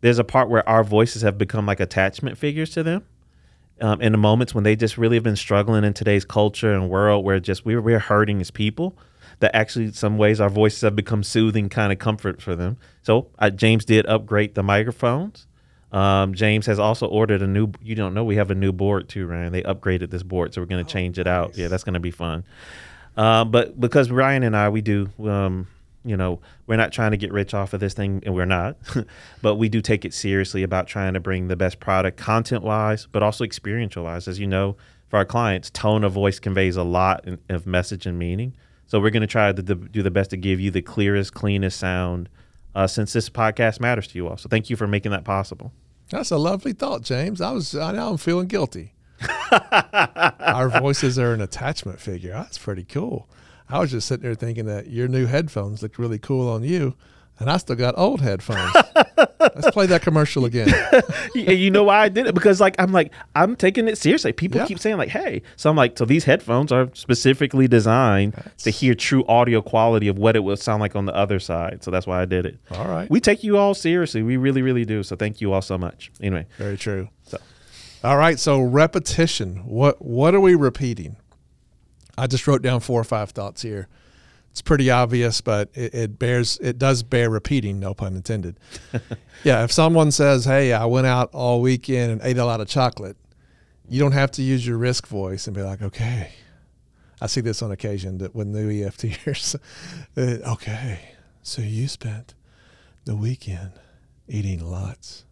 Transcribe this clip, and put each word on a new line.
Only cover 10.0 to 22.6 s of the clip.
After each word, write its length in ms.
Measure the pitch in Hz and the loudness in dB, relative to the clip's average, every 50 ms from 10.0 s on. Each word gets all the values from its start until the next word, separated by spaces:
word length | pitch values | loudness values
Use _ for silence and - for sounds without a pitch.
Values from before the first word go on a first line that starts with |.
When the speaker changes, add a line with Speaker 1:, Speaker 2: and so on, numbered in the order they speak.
| - 104 104 107 | -2 0 2 4
Speaker 1:
ways 200 | 107 104 110 107 | 4 4 4 4
our 120 | 107 101 | 2 2
voices 320 | 101 107 107 107 104 - - | 4 4 4 4 2 2 0
have 120 | 110 101 | 0 0
become 280 | 101 101 - 117 104 101 | 0 -2 -2 -2 -2 -2
soothing 480 | - - 117 110 110 101 110 104 98 | 0 2 2 2 2 2 0 -2 -2
kind 200 | - - 107 101 | -2 -2 0 0
of 80 | 98 95 | 0 0
comfort 440 | - 117 107 107 - 101 90 - - | 0 -4 -4 -2 -4 -6 -8 -6 -6
for 120 | - 92 | -8 -6
them. 220 | 82 87 90 120 - - - _ _ | -4 -4 -4 -6 -6 -12 -20 _ _
So, 280 | _ - 110 120 - - _ - | _ 2 2 2 2 -2 _ 0
uh, 100 | 104 104 | 0 0
James 380 | 98 95 - 110 113 110 104 | 2 2 2 4 4 4 4
did 180 | - 113 110 107 | 4 4 4 4
upgrade 500 | - 110 110 104 104 110 104 107 101 - | 4 0 0 0 0 0 0 0 0 -2
the 80 | - 98 | -4 0
microphones. 840 | 98 101 101 110 117 127 - - 120 120 139 175 208 - - - _ _ _ _ _ _ _ _ _ - | 2 2 2 2 0 -4 -2 0 0 0 0 -4 -6 -10 -16 -20 _ _ _ _ _ _ _ _ _ -2
Um, 420 | 98 98 98 98 98 98 95 98 | 0 2 2 4 2 2 0 0
James 320 | 92 110 107 107 110 104 | 0 0 2 2 2 2
has 120 | - 110 101 | 0 0 2
also 280 | 104 107 110 - - | 2 2 0 0 -2
ordered 340 | 104 - 107 113 110 107 98 | -2 0 0 2 2 2 0
a 60 | 98 | 0
new, 260 | 98 98 101 107 107 - - | 0 0 0 0 0 -2 -8
you 140 | - 107 110 | -10 -8 -6
don't 180 | 107 104 92 92 | -4 -4 -4 -2
know, 100 | 101 117 | -4 -2
we 140 | 113 101 | 0 0
have 140 | 104 104 95 | 0 0 0
a 40 | 98 | 0
new 160 | 95 98 95 | 0 0 0
board 380 | 92 90 98 101 101 98 90 - | 0 0 0 0 0 0 -2 -6
too, 180 | - 104 95 | -10 -8 -8
Ryan. 240 | 87 85 85 87 85 | -6 -6 -6 -6 -4
They 120 | 87 92 - | -4 -4 -4
upgraded 480 | - 98 - - 104 92 90 87 85 | -4 -6 -4 -2 -2 0 0 -2 -4
this 120 | - 87 92 | -8 -10 -8
board, 300 | 92 92 90 85 - - | -6 -4 -4 -4 -4 -4
so 80 | - | -8
we're 60 | 90 | -8
gonna 160 | 87 92 90 87 | -6 -6 -6 -6
Speaker 2:
Oh, 20 | |
Speaker 1:
change 340 | - - 101 90 90 85 92 | -4 -6 -6 -4 -4 -4 -4
it 80 | 90 | -2
out. 220 | 90 90 90 87 - | 0 0 0 -2 -4
Speaker 2:
nice. 100 | - - | -6 -8
Speaker 1:
Yeah, 100 | 87 85 | -6 -4
that's 140 | 92 92 - | -4 -4 -4
gonna 160 | - 92 87 | -4 -6 -4
be 100 | 85 87 | -6 -6
fun. 340 | 85 - 87 82 80 80 92 - - - | -8 -8 -8 -6 -6 -8 -10 -12 -18 -20